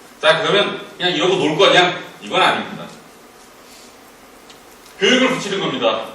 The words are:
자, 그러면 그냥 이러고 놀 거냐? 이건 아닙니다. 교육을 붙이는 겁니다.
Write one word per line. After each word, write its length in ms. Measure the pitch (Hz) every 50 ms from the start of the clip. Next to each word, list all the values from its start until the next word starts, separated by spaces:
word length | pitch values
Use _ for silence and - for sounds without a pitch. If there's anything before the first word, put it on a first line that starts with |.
| - - - -
자, 200 | 147 156 165 160
그러면 400 | 147 156 185 202 196 - - - - - -
그냥 140 | - 175 180 -
이러고 220 | 151 170 180 190
놀 220 | - 147 151 160
거냐? 420 | - 196 175 180 180 175 180 - - - - - -
이건 200 | 104 110 151 -
아닙니다. 440 | - - - - 104 - - 82 - - - - - - - - - - - - - - - - - - - - - - - - - - - - - - - - - - - - - - - - - - - -
교육을 300 | 196 233 254 254 254 -
붙이는 300 | - - 202 196 190 190
겁니다. 460 | 160 143 135 123 120 113 - - - - -